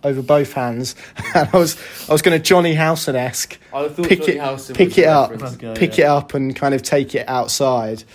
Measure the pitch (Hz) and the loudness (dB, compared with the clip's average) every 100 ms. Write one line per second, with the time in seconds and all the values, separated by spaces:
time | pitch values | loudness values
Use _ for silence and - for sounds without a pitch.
0 | 143 135 127 147 139 135 123 117 127 - | -4 -2 2 2 2 -4 -6 -4 -8 -10
1 | - - - 175 147 190 165 - - - | -16 -14 -2 0 2 2 2 -2 -12 -10
2 | - 151 180 160 160 180 170 156 160 160 | 0 2 4 2 4 4 4 2 0 0
3 | - 131 127 - - - _ 135 147 147 | -2 -2 -4 -6 -8 -12 _ -8 -6 -2
4 | 170 175 151 143 139 135 - 127 180 185 | 0 2 0 -2 -4 -8 -4 2 2 4
5 | 160 151 127 113 131 123 117 110 165 - | 4 4 2 -2 -10 -10 -8 -2 0 2
6 | 147 143 139 139 131 127 139 135 - 147 | 4 2 0 -4 -4 -2 -2 -2 0 -2
7 | 135 135 117 127 110 - 135 123 110 110 | 0 -4 -4 -4 -2 -2 0 0 -2 -8
8 | - | -12